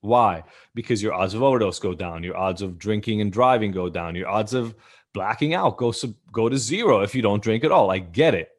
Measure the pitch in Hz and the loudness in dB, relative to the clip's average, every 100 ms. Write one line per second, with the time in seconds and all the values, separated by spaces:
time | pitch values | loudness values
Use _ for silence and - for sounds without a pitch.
0 | 101 120 113 85 82 - _ 117 110 113 | 2 4 4 2 -8 -20 _ -12 -4 -2
1 | 107 92 95 107 135 127 104 87 101 85 | -2 -2 -2 2 2 4 0 -2 -6 -6
2 | 90 82 87 87 95 92 98 85 101 107 | -8 -8 -8 -4 -2 -2 -8 -8 -4 -4
3 | 104 107 104 95 123 127 107 92 90 87 | -2 -2 -2 2 4 4 0 -4 -4 -6
4 | 85 85 92 101 110 127 117 110 _ _ | -8 -8 -4 -2 -2 -4 -4 -10 _ _
5 | _ 101 95 113 151 175 175 - 120 113 | _ -8 -4 -2 0 0 0 0 -2 -2
6 | 123 107 _ 113 113 135 113 180 226 110 | -8 -10 _ -2 0 0 -2 0 4 4
7 | 101 135 110 101 113 110 156 185 101 92 | 2 0 2 2 0 0 4 4 4 2
8 | 90 87 160 101 80 | -4 2 2 2 -4